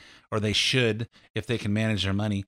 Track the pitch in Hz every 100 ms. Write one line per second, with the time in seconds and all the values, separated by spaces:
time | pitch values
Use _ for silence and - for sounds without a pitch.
0 | - - - 110 107 101 - 131 117 107
1 | 110 _ _ 110 - 113 104 107 110 104
2 | 98 98 107 98